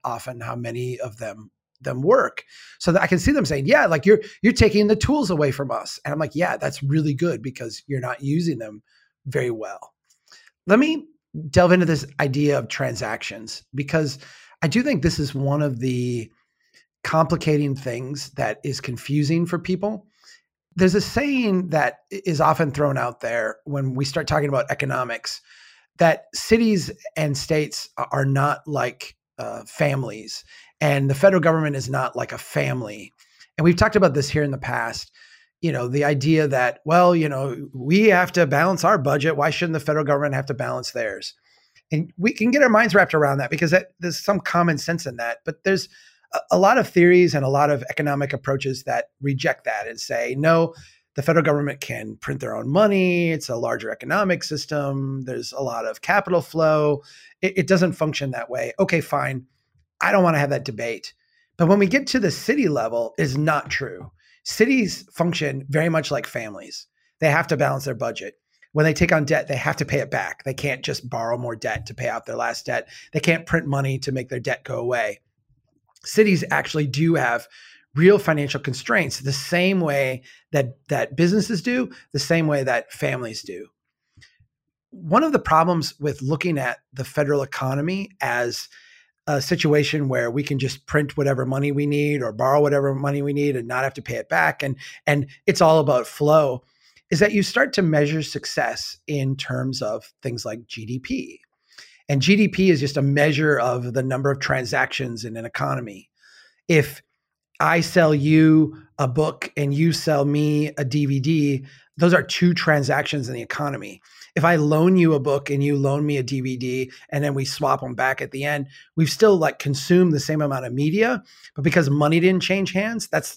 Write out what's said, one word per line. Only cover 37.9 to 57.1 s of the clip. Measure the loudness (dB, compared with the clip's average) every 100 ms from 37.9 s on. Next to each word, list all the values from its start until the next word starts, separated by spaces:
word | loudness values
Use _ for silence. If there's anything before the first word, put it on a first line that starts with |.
| 4 6
have | 6 2
to | 2 2
balance | 4 2 2
our | 2 2
budget. | 2 0 0 0
Why | -2
shouldn't | -2 -2
the | -2
federal | -2 -2
government | 0 0 0
have | -2 -4
to |
balance | -6 -6 -6 -8
theirs? | -6 -6 -6 -14 -18 _ _ _ _ _
And | -4 -4 -2
we | -2
can | 0 2
get | 4
our | 6
minds | 4 4
wrapped | 4 4
around | 4 2 0
that | -2
because | -2 2
that, | 2 0 _
there's | -8 -4
some | -2 -2
common | 0 0 2 0
sense | -4 -6 -6
in | -6
that. | -6 -6
But | -10 -4
there's | 0 0 -2 _ _ _ _
a, | -8 0
a | 4
lot | 6 4
of | 2
theories | 6 8 8 6
and | 2
a | 0
lot | 2 2
of | 2 -2
economic | -4 -2 -2 -2
approaches | -2 -2 -2 -4 -6
that | -4 -4 -4 _
reject | -4 0 -2 -2
that | -4 -6 -8
and | -12
say, | -6 -4 -4 0
"No, | 4 4 2 -4 -20 _ _ -4
the |
federal | 2 2
government | 2 0 -2 -6
can | -10 -10 -10 -12
print | -10 -8
their | -8 -6
own | -2
money. | 2 4 4 2 2 0
It's | -2 -6
a | -6
larger | -4 -4 -6
economic | -10 -4 -2 0 -2
system. | -4 -8 -6 -4 -4 -4 -4 -6 -8
There's | -8 -8
a | -6
lot | -6 -4
of | -6 -6
capital | 0 0 2 0
flow. | 0 0 4 4 2 0 -6